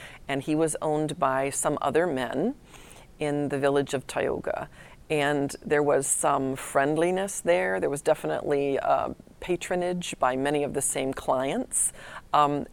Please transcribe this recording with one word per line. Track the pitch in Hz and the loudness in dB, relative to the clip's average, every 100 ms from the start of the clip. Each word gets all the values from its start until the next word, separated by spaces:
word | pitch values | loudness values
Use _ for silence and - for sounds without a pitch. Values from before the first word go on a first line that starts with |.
| - - - | -18 -12 -6
and | 139 | -4
he | 143 | 0
was | 151 160 - | 2 2 0
owned | 156 151 151 147 | -2 0 -2 0
by | 135 131 139 | 0 0 -2
some | - 156 147 | -2 -2 -2
other | 143 151 180 | 0 2 2
men | 131 120 127 220 285 - - - - - - | 0 -2 0 -2 -2 -12 -20 -20 -20 -16 -6
in | 151 147 139 | -2 0 -2
the | 143 | 0
village | 139 139 135 | 2 2 2
of | 135 - | -2 -4
Tioga. | - 135 - - - - - - - - | -4 -2 -2 -4 -6 -8 -16 -20 -14 -4
And | 151 143 147 139 - - | 0 2 0 -2 -4 0
there | 147 | 2
was | 147 139 135 | 4 2 2
some | - 151 139 131 135 | 0 2 2 0 -4
friendliness | - 143 139 156 175 185 196 - | -2 2 2 2 2 0 -4 -2
there. | - 175 185 190 | 2 2 2 0
There | 156 | -2
was | 143 | 0
definitely, | 160 151 156 - - 143 143 135 | 2 2 0 -2 0 0 2 0
uh, | - 139 - - - - | 2 2 0 -6 -14 -8
patronage | - 175 - 180 175 180 - - | -4 -2 -2 -2 0 -2 -6 0
by | 131 131 | 0 2
many | 143 147 | 2 2
of | 143 | 0
the | 139 | -2
same | - 143 135 | -2 -2 -2
clients. | 131 - 131 135 214 - - - - - - - | -2 0 0 0 -2 -2 -2 -2 -4 -16 -16 0
Um, | 147 143 143 - | 4 4 2 -2